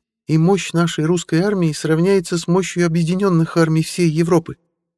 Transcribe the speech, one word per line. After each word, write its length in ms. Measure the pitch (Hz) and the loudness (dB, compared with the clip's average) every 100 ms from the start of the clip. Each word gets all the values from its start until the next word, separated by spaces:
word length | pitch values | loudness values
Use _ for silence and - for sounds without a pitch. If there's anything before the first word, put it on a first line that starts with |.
| _ _ - | _ _ -2
и 120 | 160 | 2
мощь 340 | 170 196 - | 2 2 0
нашей 320 | 165 170 - | -2 -2 -2
русской 360 | 156 175 - 165 | -2 -2 -2 0
армии 320 | 202 196 165 | 0 0 -2
сравняется 640 | 147 151 160 180 196 170 170 | -2 -2 0 2 0 0 -4
с 80 | 175 | 0
мощью 400 | 180 175 175 175 | 0 0 -2 0
объединённых 720 | 170 165 185 202 165 160 170 | 0 0 0 2 2 2 2
армий 260 | 160 160 | 2 2
всей 280 | 160 - 170 | -2 0 0
Европы», — 460 | 151 170 170 - - _ _ _ | 0 2 0 0 -10 _ _ _